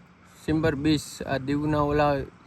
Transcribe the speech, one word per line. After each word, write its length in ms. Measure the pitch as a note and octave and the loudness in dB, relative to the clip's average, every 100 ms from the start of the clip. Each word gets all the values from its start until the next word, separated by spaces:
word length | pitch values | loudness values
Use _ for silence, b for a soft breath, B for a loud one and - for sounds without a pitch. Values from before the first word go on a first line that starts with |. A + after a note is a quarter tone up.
| - - - - - | -20 -20 -20 -14 -2
સિમ્બર 300 | D#3 D#3+ C#3 | 0 2 2
બીચ 260 | D3+ D3 - - - | 2 0 -2 -12 -6
આ 100 | C3+ | -4
દીવના 440 | C3 C#3+ D3+ D3+ | -2 -2 0 0
ઓલા 340 | D3 D3 D3 C#3 C3 - | 2 2 2 0 -4 -12